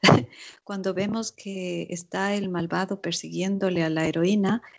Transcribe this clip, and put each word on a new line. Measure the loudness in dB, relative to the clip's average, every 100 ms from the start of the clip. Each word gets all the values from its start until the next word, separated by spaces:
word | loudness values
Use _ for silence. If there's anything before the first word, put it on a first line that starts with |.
<laughs> | 6 6 4 -10 -20 -20 -12
cuando | -6 -4
vemos | -2 -2 -2 -4
que | -8 -10 -6 -4 -4 -6
está | -8 -6 -4 -2 -2
el | -2
malvado | -2 -2 -2 -2 -4
persiguiéndole | -4 -6 -6 -4 -2 0 0 2
a | 0
la | 2 0
heroína | 2 4 4 2 0 -4